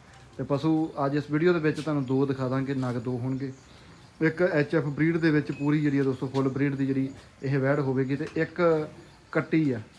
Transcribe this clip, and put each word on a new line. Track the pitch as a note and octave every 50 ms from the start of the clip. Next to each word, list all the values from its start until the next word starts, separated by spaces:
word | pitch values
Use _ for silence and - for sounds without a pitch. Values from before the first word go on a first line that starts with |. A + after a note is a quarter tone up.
| - - - - - - - -
ਤੇ | C3+
ਪਸ਼ੂ | - C#3+ C3 D#3 D#3+ D#3+ D#3 D#3+ D#3 - D3+ C#3
ਅੱਜ | C#3 C#3+
ਇਸ | D3 C#3 -
ਵੀਡੀਓ | D3 D#3 E3+ F3+
ਦੇ | F3 E3
ਵਿੱਚ | D#3 D#3 D#3 D#3+
ਤੁਹਾਨੂੰ | C#3 D#3+ D3+ C#3+ C3+
ਦੋ | B2 C3 C3 C#3
ਦਿਖਾ | C3+ C3+ C3+ C3 B2
ਦਾਂਗੇ, | C3 C3+ C3+ C3 C#3
ਨਗ | C3 C3 B2 A#2
ਦੋ | B2 A2+ B2+ B2+ A#2
ਹੋਣਗੇ। | B2 C3 C3 B2+ C#3 C3 C3 - - - - - - - - - - - - -
ਇੱਕ | D#3 D#3+ D#3+ E3+
ਐਚ | F3+ F#3+ F3+ - - - E3+
ਐਫ | D#3 C#3
ਬਰੀਡ | D3+ C#3 C#3 D#3 E3 E3
ਦੇ | E3 E3 E3
ਵਿੱਚ | D3+ D3+ - -
ਪੂਰੀ | C#3+ - C#3+ D3 D3+ D#3
ਜਿਹੜੀ | D3 D3 C#3 C#3
ਆ |
ਦੋਸਤੋ | C3+ C3+ B2+ B2+ C#3
ਫੁੱਲ | B2+ C3+ C3+ C3+ C3+
ਬਰੀਡ | B2 C3 C#3+ C#3+ C#3
ਦੀ | C3 C#3
ਜਿਹੜੀ | C3+ C3 C3+ C3+ C3 - - - - - -
ਇਹ | - C3+ C#3+ C#3
ਵੈੜ | C3 C3+ C#3+ D3
ਹੋਵੇਗੀ, | C3+ C3+ B2+ C3 C3+ B2+ C#3+
ਤੇ | C3 D#3 - -
ਇੱਕ | D#3 D#3+ D#3 - F3+ F3 E3 D#3+ D#3 D3+ - - - - - - - - -
ਕੱਟੀ | - D#3+ C#3+ - D#3+ D#3+ D#3 C#3
ਆ, | B2 A2 G#2+ - -